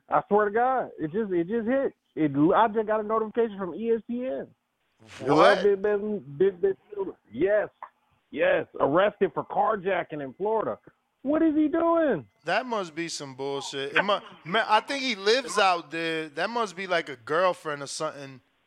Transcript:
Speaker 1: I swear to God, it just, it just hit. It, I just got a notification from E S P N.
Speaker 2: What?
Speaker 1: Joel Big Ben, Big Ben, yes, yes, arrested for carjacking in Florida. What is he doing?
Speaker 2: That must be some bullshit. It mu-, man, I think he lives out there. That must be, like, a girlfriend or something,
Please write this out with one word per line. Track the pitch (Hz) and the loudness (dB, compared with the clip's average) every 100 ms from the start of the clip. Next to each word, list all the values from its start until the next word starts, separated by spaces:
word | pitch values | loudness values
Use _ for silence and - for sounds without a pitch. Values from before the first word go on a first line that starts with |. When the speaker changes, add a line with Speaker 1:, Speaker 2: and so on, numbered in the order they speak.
| - | -2
Speaker 1:
I | 147 - | -2 2
swear | 208 208 | 2 2
to | |
God, | 214 247 254 151 - | 2 0 0 -4 -6
it | 156 | -6
just, | 190 214 | -4 -2
it | 175 170 | -2 0
just | 233 214 | -2 -2
hit. | 269 262 - _ - | 0 -2 -6 _ -2
It, | 156 139 160 190 | 0 4 4 6
I | 226 | 4
just | 220 214 | 2 -2
got | 214 | -2
a | |
notification | 208 220 220 233 233 196 | 0 -2 -2 -2 -2 -2
from | 180 160 | -8 -4
E | 226 | -2
S | 226 - | -2 -2
P | 240 262 | -8 -6
N. | 269 127 _ _ _ _ _ 113 - | -8 -10 _ _ _ _ _ -20 -6
Speaker 2:
What? | 131 147 190 196 | 2 6 6 6
Speaker 1:
Joel | |
Big | 202 196 | 4 2
Ben, | 208 208 214 208 135 143 | 0 -2 -2 -6 -4 0
Big | 196 180 | 0 2
Ben, | 196 190 - - 185 - _ | -2 -2 -8 -8 -8 -10 _
yes, | 113 190 214 170 - - _ _ _ _ | -2 2 2 0 -8 -20 _ _ _ _
yes, | 143 180 180 - - | 0 2 2 -2 0
arrested | 135 160 208 - 185 | 2 4 2 2 -2
for | 156 - | -2 -4
carjacking | 175 208 208 180 175 156 151 | 0 0 0 -2 -2 -4 -8
in | 135 | -10
Florida. | 120 208 220 151 - - _ _ _ | -6 -2 -2 -2 -6 -10 _ _ _
What | 262 311 | -2 2
is | 320 302 | 4 4
he | 302 | 2
doing? | 320 339 339 302 175 107 _ 156 | 2 2 2 2 0 -4 _ -2
Speaker 2:
That | 202 254 | -2 0
must | 220 175 151 | -4 -4 -6
be | 165 | -8
some | - 143 131 | -8 -10 -8
bullshit. | 139 139 - 139 139 156 | -6 -6 -6 -6 -2 0
It | |
mu-, | 196 190 - - 151 | 0 0 -4 -18 -2
man, | 214 - | 0 4
I | 214 | 2
think | 220 277 | 2 -4
he | 262 196 | -2 -2
lives | 202 247 240 196 | 2 2 2 2
out | 190 175 147 | 4 2 -2
there. | 165 165 160 156 | -6 -4 -4 -6
That | 139 196 | -6 -4
must | 233 214 170 | -2 -4 -6
be, | 190 | -2
like, | 170 165 | -2 -2
a | 127 | -10
girlfriend | 113 156 185 170 156 143 | -4 0 2 0 -6 -8
or | 139 | -8
something, | - 156 139 139 127 _ _ | -6 -6 -8 -16 -20 _ _